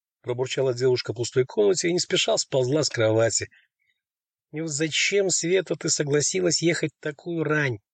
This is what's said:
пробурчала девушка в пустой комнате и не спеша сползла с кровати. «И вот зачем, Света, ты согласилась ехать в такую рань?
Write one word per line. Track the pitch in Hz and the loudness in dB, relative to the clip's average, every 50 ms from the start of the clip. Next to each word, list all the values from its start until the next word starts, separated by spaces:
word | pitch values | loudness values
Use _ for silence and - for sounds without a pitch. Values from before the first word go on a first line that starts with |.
| _ _ _ _ | _ _ _ _
пробурчала | - 117 123 123 131 123 - - 131 135 123 | -8 -6 -4 -4 -4 -4 -2 -2 0 0 0
девушка | 120 127 131 127 120 - - 107 | 2 2 2 2 2 -2 -4 -6
в | |
пустой | 113 117 - - 131 127 | -6 -6 -2 0 0 0
комнате | - - - 208 202 185 165 - 170 | 0 2 2 2 4 2 2 0 0
и | 175 | 0
не | 175 | -2
спеша | - - 190 170 - - - | -2 -2 -2 -2 0 0 0
сползла | - - - - 135 127 123 139 156 139 | 0 0 0 0 0 0 2 2 0 0
с | - | 0
кровати. | - 120 110 110 110 110 113 113 - - 123 - _ _ _ _ _ _ _ _ _ _ _ _ _ _ _ _ _ _ _ _ | 0 2 2 4 4 4 4 2 2 -2 -4 -6 _ _ _ _ _ _ _ _ _ _ _ _ _ _ _ _ _ _ _ _
«И | - 151 | -8 -8
вот | 165 165 | -6 -4
зачем, | 147 135 160 156 - - - - 196 202 196 185 | -4 -2 -2 -2 0 0 0 2 2 2 2 2
Света, | 165 - - 165 185 190 180 - 170 | 0 0 0 2 2 0 0 0 -4
ты | 156 - 165 | -4 -2 -2
согласилась | - - 156 143 143 147 139 - - 185 180 170 156 - | 0 0 0 0 0 0 0 0 0 0 0 0 0 2
ехать | 160 170 165 - - 147 - | 0 0 0 0 -2 -4 -6
в | _ | _
такую | - 156 147 - - 180 170 165 156 | -10 -10 -10 -8 -8 -6 -4 -2 0
рань? | 147 151 151 147 135 117 104 _ _ | 0 0 0 0 0 -2 -6 _ _